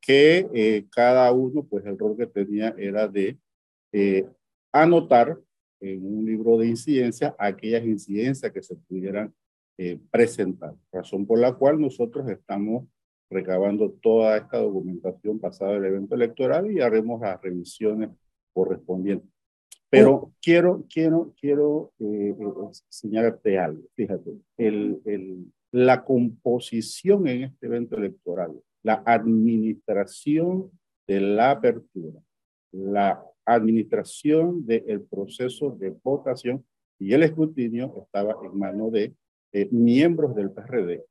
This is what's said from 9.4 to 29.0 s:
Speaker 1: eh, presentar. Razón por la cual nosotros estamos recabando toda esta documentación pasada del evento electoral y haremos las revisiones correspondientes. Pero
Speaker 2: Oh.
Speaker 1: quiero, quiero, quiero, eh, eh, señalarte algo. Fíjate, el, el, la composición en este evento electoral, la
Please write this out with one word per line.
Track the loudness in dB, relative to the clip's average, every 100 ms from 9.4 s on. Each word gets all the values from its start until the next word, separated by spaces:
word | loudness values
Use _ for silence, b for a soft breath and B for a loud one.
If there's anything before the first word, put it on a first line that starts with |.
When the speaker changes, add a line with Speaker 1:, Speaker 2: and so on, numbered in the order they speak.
| _ _ _ -10
Speaker 1:
eh, | -8 -8 _
presentar. | 2 2 2 -4 -4 -12 -18 _
Razón | -12 -8 -8
por | 0 2
la | 2
cual | 2 2 2
nosotros | -2 -2 -6 -4 -8
estamos | -10 _ -6 -4 -4 -6 _ _ _ _
recabando | -8 -2 0 0 0 -2
toda | 0 2 4 4 0
esta | -2 -4
documentación | -2 -4 -8 -8 -8 -8 -8 -6
pasada | -8 -6 -4
del | -2 -2
evento | -4 -4
electoral | -2 -2 -2 0 0 -2
y | 0
haremos | 2 2 0 -4
las | -6 -6
revisiones | -8 -8 -10 -4 -2 -2 -6 -10 _ _ _
correspondientes. | -2 -2 -2 -6 -4 -2 -4 -6 _ _ _ _ -20 _
Pero | 8 8
Speaker 2:
Oh. | 6 0 _
Speaker 1:
quiero, | 4 4 4 0 -6
quiero, | -2 2 2 -2 _
quiero, | -2 2 2 0 -6 _
eh, | -6 -4 -4 -4
eh, | -8 -8 -12 -14 _
señalarte | -14 -6 0 0 0 0 0
algo. | 0 -6 -16
Fíjate, | -6 -4 -4 -8 -16 _ -2
el, | 0 0 -4 -4
el, | -6 -8 -8 -14 -16 _ _
la | 2 4 4
composición | 2 0 0 -2 -2 -2 -2 -8 -8 -8 2 2 2
en | -2
este | -6 -10 -6
evento | -6 -6 -6
electoral, | -6 -8 -10 -6 -6 -8 _ _
la | -2 -2